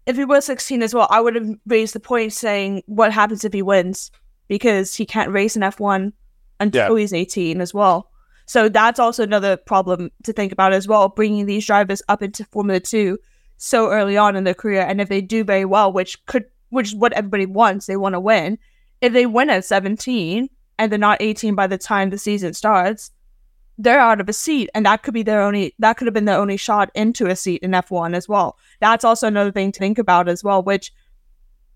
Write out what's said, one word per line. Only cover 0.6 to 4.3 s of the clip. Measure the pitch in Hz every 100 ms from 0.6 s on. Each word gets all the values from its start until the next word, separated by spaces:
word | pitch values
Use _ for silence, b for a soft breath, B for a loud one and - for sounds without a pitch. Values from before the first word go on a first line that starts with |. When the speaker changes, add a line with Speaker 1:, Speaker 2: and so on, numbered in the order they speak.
| - 262
Speaker 1:
as | 226
well, | 233 214
I | 220
would | 233 233
have | 214 208 -
raised | 233 220 220
the |
point | - 240 220
saying, | 214 226 202 196 196 -
"What | 208 220
happens | 214 214 214 214
if |
he | 196
wins?" | 190 196 180 190 - _ _